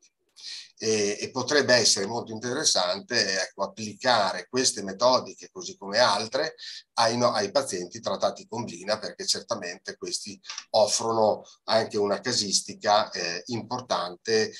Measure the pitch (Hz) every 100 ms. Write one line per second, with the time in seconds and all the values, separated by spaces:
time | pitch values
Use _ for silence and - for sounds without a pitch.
0 | _ _ _ - - - - - 110 107
1 | 101 104 - 131 123 147 123 123 107 107
2 | 98 117 104 110 123 131 - 98 90 98
3 | 98 117 101 95 92 - 98 - 107 98
4 | 127 117 95 90 - 127 127 107 98 95
5 | 123 123 95 - 90 95 90 95 98 104
6 | 113 104 110 135 156 - - - - -
7 | 113 120 120 107 98 139 - 92 87 113
8 | 113 95 - - - 113 104 87 95 107
9 | 95 - 98 95 - 101 87 90 - -
10 | 90 - - 98 - - - 110 104 -
11 | 113 113 107 92 - - - 110 107 110
12 | 101 95 127 120 104 98 - 98 107 104
13 | 104 95 87 87 - 113 113 123 120 92
14 | 90 90 - 110 104 -